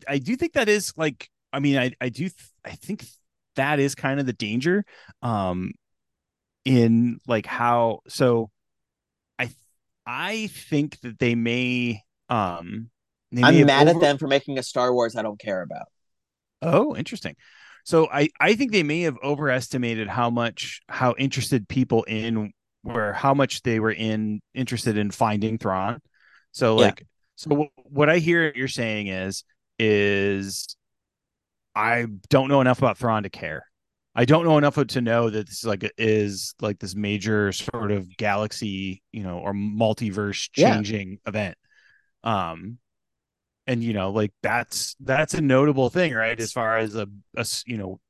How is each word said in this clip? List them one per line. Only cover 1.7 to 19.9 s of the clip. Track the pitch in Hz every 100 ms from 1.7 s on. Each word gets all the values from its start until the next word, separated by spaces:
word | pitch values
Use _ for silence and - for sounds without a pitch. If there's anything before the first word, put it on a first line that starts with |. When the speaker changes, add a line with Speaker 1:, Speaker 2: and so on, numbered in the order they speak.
| 139
Speaker 1:
I, | 127 -
I | 127
do, | 120
th-, | 185 - - _
I | -
think | - - 214 - _ _ _ _
that | - 139 147
is | 139
kind | - 135 139
of | 131
the |
danger, | 113 104 117 156 202 - - - -
um, | 123 107 92 90 92 - _ _ _ _ _ _ _ _
in, | 131 127 117 113 120 - -
like, | 113 -
how, | - 120 120 117 107 -
so | - 127 117 110 _ _ _ _ _ _ _ _ -
I, | 123 - _ _ _ _
I | - 131 180 220 214
think | - - 151 147 -
that | 120 107
they | 123 117
may, | 117 123 123 123 120 107 _ _ -
um, | 117 92 87 87 110 117 _ _ _ -
they | 120
may | 147
Speaker 2:
I'm |
Speaker 1:
have | 160 143
Speaker 2:
mad | 139 156
Speaker 1:
over- | 165
Speaker 2:
at |
them | 147 139
for | 147
making | 139 147 131
a |
Star | - 131 123
Wars | 123 117
I | 117
don't | 107 104
care | 107 95
about. | 87 82 - _ _ _ _ _ _ -
Speaker 1:
Oh, | 165 160 294 -
interesting. | - 233 80 - _ - - -
So | - 165 160
I, | 139 156 -
I | 160
think | 220 269
they | 208
may | 147 165
have | 165 120
overestimated | 139 143 147 127 123 131 120